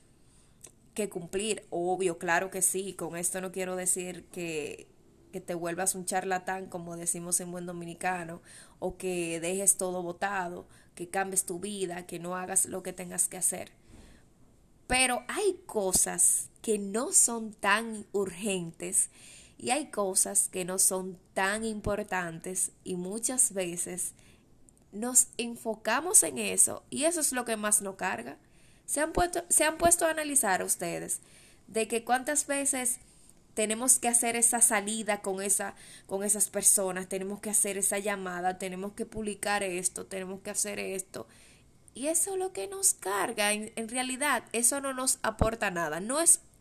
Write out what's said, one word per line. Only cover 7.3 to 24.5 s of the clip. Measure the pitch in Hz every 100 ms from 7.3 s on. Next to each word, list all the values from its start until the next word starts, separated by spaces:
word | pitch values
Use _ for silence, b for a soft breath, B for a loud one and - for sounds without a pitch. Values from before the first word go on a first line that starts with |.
| 180
en | 180
buen | 180 175
dominicano, | 175 170 170 185 185 165 170 B B B B
o | 185 180
que | 185 180 165 165
dejes | 170 190 196 -
todo | 185 180
botado, | 170 175 202 196 175 180 - B B -
que | 175
cambies | 196 190 190 -
tu | 175
vida, | 202 202 180 175 175
que | 170
no | 175 185
hagas | 185 196 -
lo | 185
que | 185
tengas | 180 180 180 -
que | 180
hacer. | - - - - B B B B B _ - - _ _ -
Pero | 254 254 247 -
hay | 277 415 - -
cosas | 214 190 180 185 180 - - - -
que | - 208
no | 196 214 320
son | - - 233 220
tan | - 202 214 226 214 -
urgentes | 202 196 170 214 185 170 - 175 196 - B B B B -
y | -
hay | 277 269
cosas | 208 190 190 196 202 -
que | 185 175
no | 190
son | - 190 185 180 _
tan | - 190 214 226
importantes | 214 208 202 202 185 170 165 185 185 - -
y | 190 180
muchas | 180 220 - 254 -
veces | 190 180 175 180 180 - b b b b